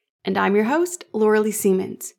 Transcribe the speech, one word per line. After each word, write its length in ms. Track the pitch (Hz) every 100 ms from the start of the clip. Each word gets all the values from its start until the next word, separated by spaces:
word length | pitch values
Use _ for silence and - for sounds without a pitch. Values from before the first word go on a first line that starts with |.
| _ _ -
and 120 | 190
I'm 180 | 190 202
your 100 | 220
host, 400 | 302 349 - -
Laura 260 | 220 214 214
Lee 120 | 214
Siemens. 640 | 214 202 185 190 - -